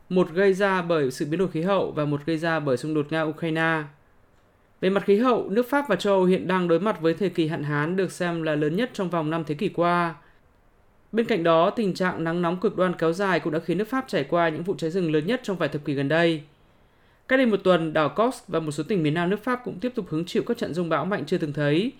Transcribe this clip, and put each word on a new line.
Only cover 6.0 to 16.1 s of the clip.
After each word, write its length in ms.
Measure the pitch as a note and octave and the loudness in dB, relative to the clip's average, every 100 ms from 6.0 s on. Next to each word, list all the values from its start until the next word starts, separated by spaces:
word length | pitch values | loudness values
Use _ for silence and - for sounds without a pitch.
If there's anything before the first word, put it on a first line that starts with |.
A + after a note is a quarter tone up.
| G#3 | 2
Âu 100 | G3 | 4
hiện 220 | F3+ F#3 E3 | 4 2 2
đang 220 | F#3 F3+ | 0 2
đối 120 | E3 | 2
mặt 200 | G#3+ G#3 | 2 0
với 140 | D#3+ | 0
thời 160 | E3 F3+ | 0 0
kỳ 180 | F3 D#3 | 0 -2
hạn 140 | D#3+ | -2
hán 340 | D3 D3 D#3 F#3 | -2 -2 0 0
được 160 | F3 | -2
xem 300 | - F3+ E3+ | -2 -4 -2
là 120 | D#3+ | -2
lớn 220 | D3 D3+ F3 | 0 0 0
nhất 140 | B3 | -2
trong 180 | - F#3 | -2 -2
vòng 200 | E3+ D3+ | -2 -2
năm 140 | E3 | -2
thế 100 | D#3 | -4
kỷ 140 | D3 F#3+ | -4 -2
qua. 460 | F3+ E3+ F3 E3+ D#3 - _ _ _ _ _ _ _ _ | 0 2 2 0 -4 -16 _ _ _ _ _ _ _ _
Bên 120 | G#3+ A#3 | -2 0
cạnh 160 | G#3+ | 2
đó, 280 | E3+ E3 F3+ | 4 4 4
tình 240 | A3+ G3+ | 2 -2
trạng 300 | F3 F#3 A#2+ | 0 -2 -2
nắng 180 | E3 E3+ | -2 -2
nóng 180 | E3+ F3+ | -2 0
cực 160 | G#3+ E3+ | -2 0
đoan 180 | F3+ F3 | 0 0
kéo 140 | E3 | 0
dài 280 | E3+ G3+ E3 | 0 0 0
cũng 120 | E3 | 0
đã 60 | D#3 | -2
khiến 200 | E3 E3+ | -2 -2
nước 100 | A3 | -2
Pháp 160 | C4 C4 | -4 -2
trải 160 | F#3 | -2
qua 240 | C3+ E3+ E3 | 0 2 2
những 140 | D3+ | 0
vụ 120 | F3 F3 | -4 -4
cháy 120 | D#3+ | -4
rừng 220 | F#3+ E3+ | -2 0
lớn 140 | D#3 D#3+ | 0 0
nhất 140 | B3+ | -2
trong 120 | - F3 | -4 -4
vài 120 | D3+ | -2
thập 160 | D3 | -4
kỷ 100 | D3+ | -4
gần 140 | C#3 | -4
đây. 340 | C#3 | 0